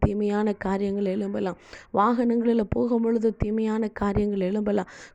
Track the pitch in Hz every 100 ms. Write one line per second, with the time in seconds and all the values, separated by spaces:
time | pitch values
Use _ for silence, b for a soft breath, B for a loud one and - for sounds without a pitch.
0 | 214 208 208 208 214 202 190 196 202 202
1 | 196 190 196 208 190 - B B B -
2 | 214 240 233 233 233 233 202 233 240 233
3 | 226 233 220 214 214 220 220 220 214 -
4 | 202 208 208 196 185 208 208 202 185 B
5 | B